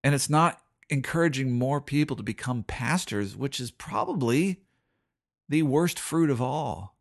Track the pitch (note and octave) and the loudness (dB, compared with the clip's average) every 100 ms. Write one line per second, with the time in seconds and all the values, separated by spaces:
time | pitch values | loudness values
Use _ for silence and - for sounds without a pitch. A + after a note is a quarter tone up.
0 | C#3 C#3+ - D3+ E3 - _ _ _ C#3 | 2 0 2 4 4 0 _ _ _ -4
1 | B2 E3 E3 C3 C3 A#2+ B2+ C#3+ C#3 C#3+ | -2 2 2 2 0 2 2 0 0 0
2 | D3 A#2 G#2+ G#2 B2 A#2+ G2+ - A#2+ F3 | 0 -2 -6 -4 -4 -4 -4 -4 0 0
3 | - G#2 G2+ G#2 C3+ - A#2+ _ - G3+ | 0 -2 -4 -4 -6 -6 -10 _ -6 -4
4 | - A#3 A#2+ C3 F#3+ F#3 _ _ _ _ | -2 0 2 2 2 -2 _ _ _ _
5 | _ _ _ _ - D3+ D3+ C#3+ E3+ - | _ _ _ _ -2 2 4 2 2 -2
6 | - D#3+ D#3+ A#2+ B2+ D3 C3+ E2+ G2 _ | -4 2 2 2 0 -2 -4 -6 -10 _